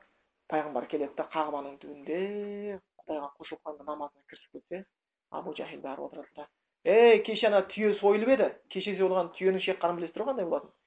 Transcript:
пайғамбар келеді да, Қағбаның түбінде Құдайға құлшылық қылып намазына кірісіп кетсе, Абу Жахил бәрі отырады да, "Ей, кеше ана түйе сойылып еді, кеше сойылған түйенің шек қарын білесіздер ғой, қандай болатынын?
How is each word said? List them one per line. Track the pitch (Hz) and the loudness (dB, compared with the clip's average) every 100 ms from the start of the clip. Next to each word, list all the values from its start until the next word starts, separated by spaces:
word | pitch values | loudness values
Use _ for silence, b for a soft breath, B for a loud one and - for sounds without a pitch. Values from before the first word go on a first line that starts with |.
| _ _ _ _ - | _ _ _ _ -6
пайғамбар | 156 151 127 - | -4 -2 -4 -4
келеді | 151 139 - | -4 -4 -6
да, | 151 | -6
Қағбаның | 160 151 143 139 139 | -4 -4 -4 -8 -14
түбінде | 147 143 143 170 196 208 208 202 208 190 - - - | -16 -14 -6 -4 -4 -6 -8 -8 -10 -10 -14 -18 -10
Құдайға | 156 139 - | -8 -8 -14
құлшылық | 156 156 | -16 -14
қылып | 156 151 143 | -12 -12 -10
намазына | 151 147 139 _ | -8 -10 -12 _
кірісіп | 165 _ 139 | -20 _ -20
кетсе, | - 180 196 _ _ _ _ | -12 -12 -12 _ _ _ _
Абу | 156 147 147 | -12 -10 -10
Жахил | 139 147 | -10 -10
бәрі | 139 143 143 | -10 -10 -10
отырады | 160 - - | -12 -16 -18
да, | 147 _ _ _ | -18 _ _ _
"Ей, | 165 214 233 214 | 4 8 10 8
кеше | 220 214 220 | 4 0 2
ана | 202 190 | 4 2
түйе | 202 214 202 | 0 0 4
сойылып | 202 208 233 | 4 4 4
еді, | 262 170 - - | 4 2 -2 -10
кеше | 190 190 185 | -6 -4 0
сойылған | 185 185 170 - | 2 2 -2 0
түйенің | 190 190 | 2 2
шек | 190 185 | 0 0
қарын | 170 175 | -2 -2
білесіздер | 165 - | -6 -4
ғой, | 240 | -4
қандай | 262 175 | -2 -2
болатынын? | 151 143 _ | -2 -4 _